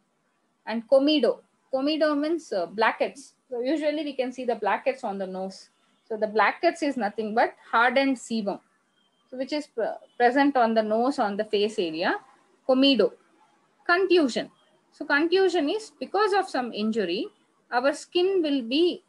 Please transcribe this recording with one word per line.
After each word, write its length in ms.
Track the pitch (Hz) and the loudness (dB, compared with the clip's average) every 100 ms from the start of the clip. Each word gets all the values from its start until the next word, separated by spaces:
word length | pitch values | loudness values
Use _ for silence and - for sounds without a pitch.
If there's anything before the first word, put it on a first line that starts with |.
| _ _ _ _ _ _ - | _ _ _ _ _ _ -8
And 220 | 226 226 | -6 2
comedo. 520 | 269 285 302 226 - _ _ _ | 4 4 2 2 0 _ _ _
Comedo 440 | 262 277 311 302 294 | -4 -2 0 0 0
means, 360 | 302 330 - | -2 -4 -4
uh, 140 | 202 170 | -6 -4
blackheads. 680 | 190 220 - 220 - - _ - | 0 0 0 -4 -6 -20 _ -12
So 120 | 240 | -6
usually 420 | 247 311 302 302 | -2 -2 -2 -4
we 100 | 294 | -4
can 180 | 269 247 | -6 -6
see 140 | 254 240 | -6 -6
the 100 | 214 | -2
blackheads 480 | 202 226 - 254 | -2 -2 -2 -4
on 140 | 220 196 | -6 -8
the 100 | 190 | -8
nose. 420 | 190 190 - - _ _ _ - | -8 -10 -12 -20 _ _ _ -12
So 80 | 220 | -6
the 120 | 208 | -2
blackheads 560 | 214 208 - 339 339 | 2 0 2 0 0
is 120 | 294 262 | -2 -2
nothing 400 | 202 214 214 220 | -4 -4 -4 0
but 180 | 330 - - | 0 -2 -2
hardened 460 | 226 247 254 269 254 | 2 2 2 0 -2
sebum, 440 | - 226 196 170 _ _ _ _ _ _ _ | -4 -6 -4 -8 _ _ _ _ _ _ _
so 80 | 254 | -10
which 140 | 269 | -6
is 160 | 302 285 | -6 -6
pre-, 200 | - 180 - - - | -6 -6 -6 -10 2
present 380 | 240 262 285 269 | 4 6 4 4
on 180 | 226 | 2
the 100 | 220 | 2
nose, 360 | 214 220 247 277 | 0 0 0 0
on 160 | 208 202 | -2 -2
the 80 | |
face 340 | 208 208 208 214 | -2 0 -2 -2
area. 380 | 170 160 202 403 - _ _ _ - | -4 -2 -4 -4 -8 _ _ _ 0
Comedo. 440 | 262 277 254 180 - _ _ _ _ _ _ - | 4 4 4 2 -2 _ _ _ _ _ _ 0
Contusion. 640 | 349 381 349 277 214 - _ _ _ _ | 2 4 4 2 -2 -8 _ _ _ _
So 140 | - 302 | -12 -2
contusion 640 | 285 330 370 381 339 294 | 0 2 2 2 2 0
is 220 | 415 - - | -2 -8 -14
because 340 | 254 381 427 | -6 0 2
of 140 | 381 381 | 0 0
some 240 | 285 240 | -4 -6
injury, 560 | - 220 220 180 185 392 _ _ _ - | -4 -2 -2 -2 -4 -6 _ _ _ -6
our 220 | 240 269 | 0 0
skin 480 | 302 - 349 370 381 | -2 -2 0 2 2
will 200 | 311 277 | 0 -2
be, 420 | 226 277 349 254 | 0 0 0 -2